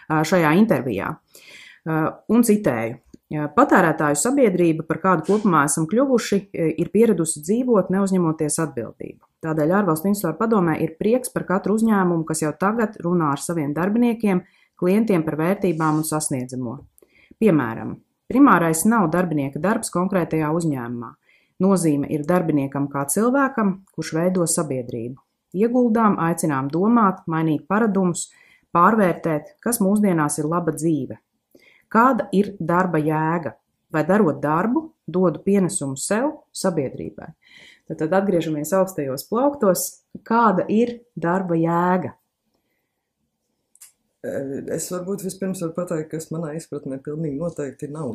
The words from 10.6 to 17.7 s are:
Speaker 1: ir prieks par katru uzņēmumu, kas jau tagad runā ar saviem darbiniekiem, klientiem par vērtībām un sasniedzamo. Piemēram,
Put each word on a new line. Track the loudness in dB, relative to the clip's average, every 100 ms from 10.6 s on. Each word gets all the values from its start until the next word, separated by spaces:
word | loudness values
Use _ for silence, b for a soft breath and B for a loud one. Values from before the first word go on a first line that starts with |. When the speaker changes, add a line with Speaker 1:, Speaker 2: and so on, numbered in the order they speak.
| 2 0
Speaker 1:
ir | -4 -2
prieks | 0 0 -2
par | -6
katru | -4 -2 0 0
uzņēmumu, | 2 2 2 0
kas | -2 -2 -4
jau | -2
tagad | -2 0 -4 -4
runā | -2 0 0
ar | -2
saviem | -4 -4 -4 -2
darbiniekiem, | 0 2 0 0 0 0 b b b _
klientiem | 0 2 2 2 0
par | -2
vērtībām | -2 0 0 0 0 0
un | -2
sasniedzamo. | -4 -2 -4 -6 -8 -8 -10 -16 _ b b b 0
Piemēram, | 4 4 0